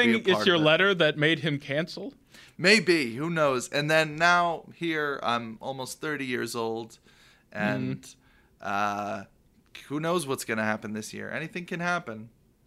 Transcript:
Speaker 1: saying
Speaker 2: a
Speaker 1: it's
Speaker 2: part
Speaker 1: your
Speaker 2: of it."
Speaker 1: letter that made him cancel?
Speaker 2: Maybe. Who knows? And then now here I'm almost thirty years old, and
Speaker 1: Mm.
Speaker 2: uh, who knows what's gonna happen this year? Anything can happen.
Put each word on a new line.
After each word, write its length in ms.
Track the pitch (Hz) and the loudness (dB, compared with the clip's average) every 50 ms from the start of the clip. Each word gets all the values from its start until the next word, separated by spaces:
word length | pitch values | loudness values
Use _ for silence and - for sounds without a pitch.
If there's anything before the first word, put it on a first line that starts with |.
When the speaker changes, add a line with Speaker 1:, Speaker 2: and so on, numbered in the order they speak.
| 247 | 4
Speaker 1:
saying 100 | 240 226 | 6 4
Speaker 2:
a 40 | 220 | 4
Speaker 1:
it's 120 | - 196 185 | 2 2 2
Speaker 2:
part 140 | - - | 4 4
Speaker 1:
your 100 | 185 175 | 4 4
Speaker 2:
of 60 | 165 156 | 6 6
it." 20 | |
Speaker 1:
letter 300 | 156 160 165 190 202 196 | 6 6 6 6 4 4
that 220 | 170 165 151 151 | 4 4 2 4
made 220 | 151 147 156 165 151 | 2 2 2 2 2
him 180 | 131 165 147 143 | 0 -2 -4 -4
cancel? 540 | - - 135 147 - - - - 196 277 - - _ _ - - - - _ - | -4 -4 -4 -4 -4 -4 -8 -10 -12 -12 -14 -16 _ _ -20 -20 -20 -20 _ 0
Speaker 2:
Maybe. 560 | 160 185 214 226 165 175 175 160 135 113 110 | 4 6 6 6 6 4 4 2 2 0 -2
Who 160 | 127 151 170 | -4 -4 -4
knows? 380 | 170 160 151 143 131 123 120 - | 0 2 2 2 2 0 -2 -2
And 220 | - 147 147 151 | -2 -2 0 2
then 260 | 156 160 156 151 147 | 4 2 2 2 0
now 480 | 156 170 175 175 175 175 170 160 143 - - - | 2 4 4 6 6 4 2 0 -4 -8 -14 -12
here 460 | - 170 170 160 156 151 147 139 - - | -8 -6 -4 -2 -2 -2 -4 -4 -4 -2
I'm 340 | 107 120 117 117 113 110 107 - | -2 -2 -2 -2 -6 -10 -10 -10
almost 380 | 127 135 135 127 123 - - - | -10 -8 -8 -10 -10 -10 -8 -6
thirty 240 | 156 147 135 139 | -6 -6 -4 -4
years 280 | 127 123 117 117 117 120 | -4 -2 -2 -4 -4 -4
old, 440 | 120 113 113 113 113 113 113 - - _ - _ _ - - _ _ _ _ | -4 -4 -4 -4 -6 -8 -10 -14 -20 _ -20 _ _ -20 -20 _ _ _ _
and 520 | - 104 104 107 104 131 131 131 131 131 - | -8 -4 -2 0 0 -2 -2 -4 -6 -8 -12
Speaker 1:
Mm. 120 | - - _ _ _ _ _ _ _ _ _ | -18 -20 _ _ _ _ _ _ _ _ _
Speaker 2:
uh, 640 | - 98 101 101 104 104 101 101 101 101 101 101 95 - _ _ _ _ _ _ _ _ _ - - | -8 -4 -2 0 0 0 -2 -2 -4 -6 -6 -8 -10 -14 _ _ _ _ _ _ _ _ _ -20 -12
who 140 | - 135 156 | -8 -8 -6
knows 260 | 156 165 175 180 147 | -4 -2 -2 -2 -2
what's 180 | 135 131 123 - | -4 -6 -6 -4
gonna 200 | - 113 110 107 | -4 -4 -2 0
happen 280 | 107 107 107 - 107 107 | 0 -2 -2 -4 -8 -8
this 220 | 107 107 - - | -8 -10 -10 -12
year? 160 | 104 104 101 | -12 -10 -10
Anything 340 | - 127 156 165 - 180 175 | -8 -8 -10 -10 -10 -12 -10
can 160 | 170 190 170 | -8 -8 -6
happen. 480 | 175 175 175 170 170 120 110 107 110 117 - _ _ _ _ _ _ | -4 -2 -2 -4 -4 -8 -12 -12 -14 -18 -20 _ _ _ _ _ _